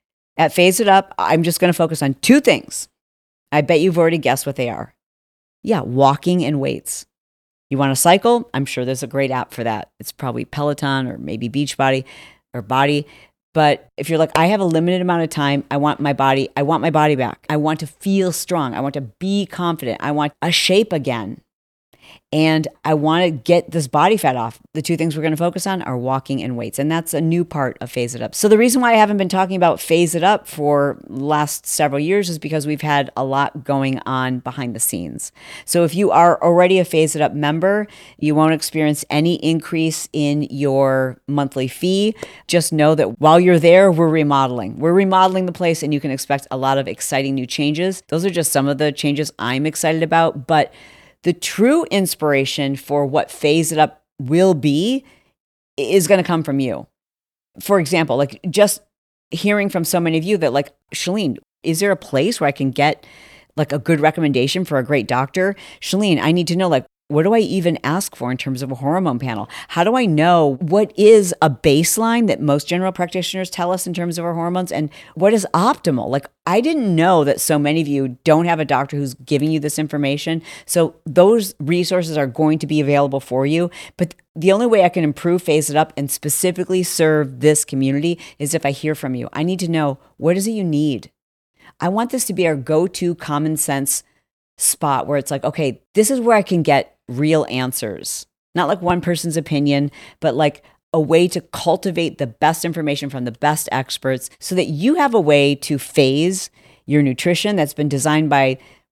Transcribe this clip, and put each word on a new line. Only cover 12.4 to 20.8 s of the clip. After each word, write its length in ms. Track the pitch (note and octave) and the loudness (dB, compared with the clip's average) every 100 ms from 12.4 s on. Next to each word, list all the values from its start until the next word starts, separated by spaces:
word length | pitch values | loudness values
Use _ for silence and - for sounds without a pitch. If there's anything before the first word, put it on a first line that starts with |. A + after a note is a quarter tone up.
| _ | _
or 80 | B2 | -12
Body. 440 | G2 B2+ C#3+ D3 D3 - _ _ _ | -4 0 2 0 -4 -16 _ _ _
But 360 | D#3+ D3+ C#3+ - - | 2 2 2 -4 -10
if 120 | C#3+ | -2
you're 80 | D#3+ | 0
like, 140 | D#3+ - | 2 2
"I 120 | E3 | 2
have 140 | G#3 | 2
a 40 | F#3 | 0
limited 360 | D#3+ E3+ F#3 | 0 0 0
amount 220 | F3+ E3+ | 0 -2
of 60 | D#3+ | -2
time, 360 | - C#3+ C#3 - | -2 0 -2 -2
I 80 | C#3+ | -2
want 220 | D3 - | -2 0
my 140 | C#3+ | -2
body, 360 | C#3 C3+ C3+ C3+ - | 0 2 2 0 -2
I 80 | |
want 180 | C#3+ D#3+ | 0 0
my 80 | C#3+ | 0
body 260 | D#3 D3+ C#3 | 2 2 2
back. 300 | B2 - - | -2 -6 -4
I 80 | D3+ | -2
want 240 | D3+ D#3+ | -2 -4
to 60 | D#3 | -8
feel 440 | - G3 G3 F#3 | -8 -2 0 0
strong. 420 | - - F3 C3+ | -2 -4 -4 -4
I 60 | G#2+ | -4
want 140 | C3+ | -6
to 80 | C#3 | -6
be 440 | B2+ - F#3 G3+ G3 | -10 -8 -4 -4 -4
confident. 540 | - F3 D#3+ B2+ G#2+ | -4 -4 -4 -6 -6
I 100 | C#3 | -4
want 220 | D3 D3 - | -2 -4 -4
a 100 | D#3+ | -4
shape 400 | E3+ - F#3 | 0 2 2